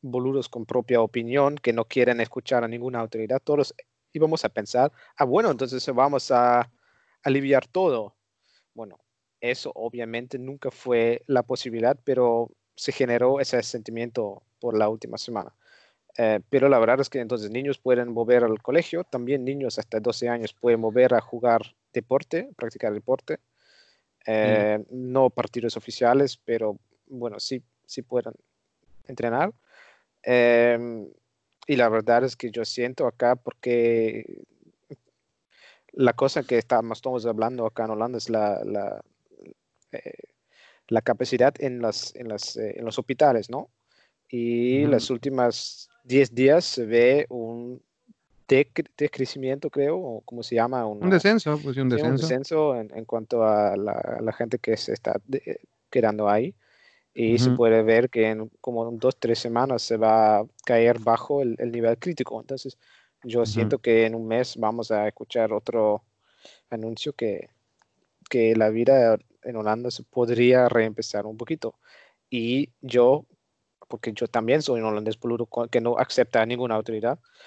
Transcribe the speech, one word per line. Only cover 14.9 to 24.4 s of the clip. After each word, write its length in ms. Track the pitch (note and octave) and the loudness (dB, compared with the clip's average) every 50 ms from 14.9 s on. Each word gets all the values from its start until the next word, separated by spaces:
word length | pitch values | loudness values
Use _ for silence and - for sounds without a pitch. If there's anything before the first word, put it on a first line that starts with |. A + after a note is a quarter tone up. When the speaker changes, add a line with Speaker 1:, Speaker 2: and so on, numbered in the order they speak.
| A2+ A2 - B2 A2+ G#2+ | 0 -4 -8 -12 -12 -12
Speaker 1:
semana. 360 | - B2 A#2 G#2 - - - _ _ _ _ _ _ _ _ _ _ _ _ - | -12 -8 -8 -8 -10 -10 -16 _ _ _ _ _ _ _ _ _ _ _ _ 0
Eh, 220 | A#2 A2 G#2+ G2+ - _ | 0 2 0 0 -2 _
pero 180 | C#3 C3 C3 C#3 | 2 4 6 6
la 100 | C3+ A#2 | 6 6
verdad 220 | A2+ A2+ B2+ C3+ | 6 4 4 2
es 80 | C3+ - | 0 -2
que 100 | - C3 | -4 -6
entonces 300 | A#2 A2 B2 A2 G#2 G#2 | -6 -4 -6 -6 -6 -8
niños 280 | A2 B2+ C#3 C#3+ C3 - | -8 -6 -6 -6 -8 -4
pueden 360 | _ C3 B2 A#2+ A#2+ A#2+ A2+ | _ 2 2 2 0 -2 -4
volver 300 | A#2 A#2 A#2 B2 A#2+ A#2+ | -4 2 4 4 4 4
al 160 | A2 A2 G#2+ | 2 0 -2
colegio, 420 | - A#2+ C#3 E3+ D#3+ - E3 F3 F3+ | -4 0 0 0 0 0 -4 -8 -6
también 400 | - - B2 A#2+ B2+ C#3+ C3+ B2 | -6 -8 -6 -4 -4 -4 -4 -4
niños 340 | C3 C#3 C#3+ C3+ A2+ - - | -6 -6 -4 -6 -6 -6 -8
hasta 220 | A2+ - A2+ A2 | -8 -6 -6 -4
doce 280 | G#2+ A#2+ A2+ - A#2+ A#2+ | -2 -2 -4 -2 -4 -4
años 240 | A#2+ A#2 A2 - - | -4 -4 -6 -8 -10
pueden 260 | _ - A#2+ A#2 A2+ | _ 2 2 2 2
volver 320 | A2+ A2 G#2+ B2 B2+ B2 B2 | 0 0 2 4 4 4 4
a 60 | A2 | 2
jugar 540 | - - - A2+ A#2+ A#2+ A#2 A2+ - - _ _ _ _ | 0 -2 -8 -2 0 2 2 2 0 -4 _ _ _ _
deporte, 580 | - B2 A#2 _ B2+ C#3+ - - - E3+ B3 C#4+ - | -8 -8 -4 _ -2 -2 -2 -2 -6 -6 -6 -8 -12
practicar 360 | - A#2+ A2+ - - A#2+ G#2+ G#2 | -10 -10 -10 -8 -6 -6 -4 -4
deporte. 440 | G#2+ - B2+ C3 C3+ _ - D#3 - _ _ _ _ _ _ _ _ _ _ _ _ _ _ _ _ _ | -6 -4 -4 -4 -4 _ -8 -10 -10 _ _ _ _ _ _ _ _ _ _ _ _ _ _ _ _ _
Eh, 520 | A2 A2 G#2+ | -2 0 0